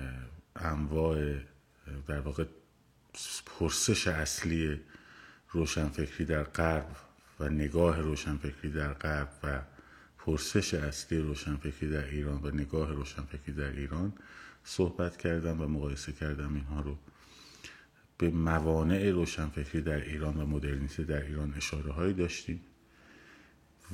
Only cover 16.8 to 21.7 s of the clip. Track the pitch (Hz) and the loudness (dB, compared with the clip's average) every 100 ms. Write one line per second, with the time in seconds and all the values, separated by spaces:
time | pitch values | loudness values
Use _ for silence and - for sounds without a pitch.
16.8 | 71 73 - - - - - - - - | -4 -6 -10 -20 -20 -20 -20 -20 -20 -20
17.8 | - _ - - 85 82 80 80 80 80 | -20 _ -10 2 4 4 4 4 4 4
18.8 | 80 98 101 90 82 - 76 76 71 82 | 6 6 6 4 2 0 -2 -2 -2 0
19.8 | 76 73 73 76 76 76 73 73 71 69 | 0 0 -2 -2 0 0 0 0 0 -2
20.8 | 71 - 76 73 73 76 73 78 - | -2 -4 -2 -2 -2 -4 -4 -4 -4